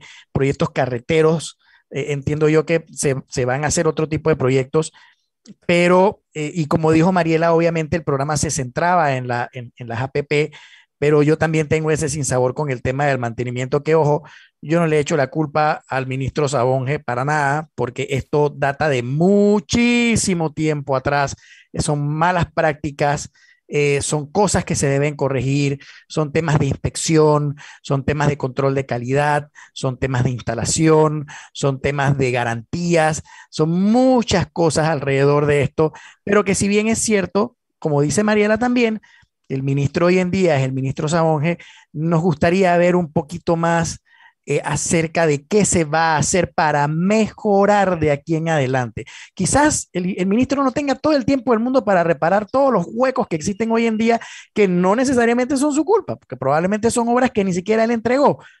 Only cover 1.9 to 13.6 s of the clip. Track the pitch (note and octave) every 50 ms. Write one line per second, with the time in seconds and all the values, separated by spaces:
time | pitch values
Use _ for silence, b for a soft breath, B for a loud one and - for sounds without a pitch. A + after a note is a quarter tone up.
1.9 | - C3+ C#3 D3 C#3+ C#3+ C3+ D3 D3 D3+ D#3 D3+ D#3 D#3 D3+ - E3 D#3+ - _
2.9 | - - - D3 C3 C3 - _ - C#3 B2 B2 B2+ C#3 D3+ C#3 - F3 D#3 D#3
3.9 | D3+ - D#3 C#3+ D#3 D3+ - D#3+ D#3 D3 C3 B2+ C3+ C3+ C3 C3+ - D#3 D#3 -
4.9 | b b b b b b b _ _ _ _ - - _ _ - F3 F3 F3 F3
5.9 | F3+ F#3 F#3+ G#3+ G#3 _ _ _ - D3+ D3+ D3 - F3 D3+ C#3+ E3+ D#3+ D#3 D#3
6.9 | D#3+ D#3+ D#3+ F#3+ F#3 F3+ E3 D#3+ D#3+ D#3+ E3 E3+ E3 E3 E3+ E3 E3 D#3+ D#3+ D3
7.9 | F3+ E3+ D3+ - C#3 C3 C#3 D3+ D#3 D3 - D#3 - D3+ B2+ B2 - D#3 E3 F3
8.9 | F#3 F3 D#3 C#3+ C3 C3 B2 B2 A#2+ A#2+ B2 - - C3 A#2 A#2 _ - B2 A2+
9.9 | A#2 A2+ C3 C#3 - C#3+ D3 - D3 D3 D3+ D3 B B B B B B B B
10.9 | _ - C#3+ D3 D3+ D3 D3 D3 D#3 D#3 D#3+ D#3+ D#3+ D#3 D#3 C#3+ D#3+ D#3 D#3 D#3
11.9 | D#3 C#3+ D#3+ C#3 C#3 D#3+ C3 - C3 B2+ B2+ B2+ B2+ - D#3 C#3+ C3 A#2+ - C3
12.9 | B2+ C#3 D3 C#3+ C3+ B2+ A#2+ A#2 A2 - A#2+ B2 B2 B2+